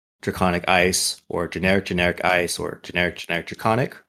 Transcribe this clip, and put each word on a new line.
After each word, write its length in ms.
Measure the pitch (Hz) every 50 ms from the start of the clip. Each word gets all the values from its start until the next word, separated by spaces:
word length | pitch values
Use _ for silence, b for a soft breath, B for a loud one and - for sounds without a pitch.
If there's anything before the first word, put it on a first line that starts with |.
| _ _ _ _
draconic 460 | - 104 92 - 92 92 87 87 85 -
ice, 500 | 95 90 90 92 92 - - - - - _ -
or 200 | - 87 87 82
generic, 380 | - 85 85 92 98 101 98
generic 380 | - 95 87 87 87 85 - -
ice, 360 | 90 90 87 87 85 - -
or 200 | 85 80 - - -
generic, 320 | - - 87 90 85 -
generic, 320 | - - - 85 85 82 -
draconic. 500 | - - - 113 110 120 135 - - - _